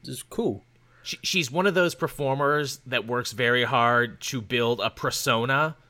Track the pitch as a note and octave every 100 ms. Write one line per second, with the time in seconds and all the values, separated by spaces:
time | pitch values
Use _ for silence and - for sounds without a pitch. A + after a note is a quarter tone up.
0 | - B2+ - - D3+ G2+ _ _ _ _
1 | - - - F#3 B2 D#3 G3+ F3+ E3+ -
2 | D#3+ - C3+ C3+ C#3+ D3 C#3 - B2+ B2
3 | A2+ B2 A#2+ G#2+ A#2+ B2 A#2+ B2+ A#2+ A#2+
4 | A#2 - - C3 G2+ B2 A#2 A2+ G#2+ -
5 | A#2+ - C#3 A2+ B2 C#3 D#3 -